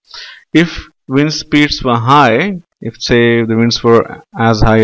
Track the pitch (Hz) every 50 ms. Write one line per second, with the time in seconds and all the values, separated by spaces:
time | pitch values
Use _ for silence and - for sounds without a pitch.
0 | _ _ - - - - - - _ _ - 156 175 170 - - - - _ _
1 | _ - 131 139 147 156 156 - - - - 147 147 143 - - - 127 117 117
2 | 113 123 139 147 139 120 110 123 170 208 190 175 - _ _ - - 117 - -
3 | - - 127 117 117 117 117 117 117 110 113 113 117 117 113 - - 117 117 113
4 | - - - - - _ - - 113 117 113 107 107 110 110 113